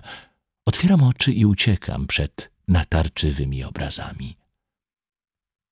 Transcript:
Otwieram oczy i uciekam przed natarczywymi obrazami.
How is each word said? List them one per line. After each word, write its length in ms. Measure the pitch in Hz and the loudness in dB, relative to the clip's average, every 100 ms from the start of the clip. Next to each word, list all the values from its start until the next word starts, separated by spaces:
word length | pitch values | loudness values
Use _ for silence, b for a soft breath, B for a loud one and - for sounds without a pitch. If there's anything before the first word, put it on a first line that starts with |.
| B B B B _ _ - | B B B B _ _ -4
Otwieram 380 | - 180 190 | 2 4 6
oczy 300 | 131 - - | 4 2 0
i 120 | 113 104 | 4 4
uciekam 640 | 98 - 95 - 65 69 | 4 2 0 -2 -6 -4
przed 440 | - 73 - - _ - | -4 -4 -6 -16 _ 0
natarczywymi 960 | 90 76 80 76 - 78 71 67 67 | 0 2 0 0 -2 -2 -2 -4 -6
obrazami. 720 | 65 65 73 - - - 67 - _ _ _ _ _ _ _ _ _ _ _ _ _ | -8 -8 -8 -8 -10 -12 -14 -16 _ _ _ _ _ _ _ _ _ _ _ _ _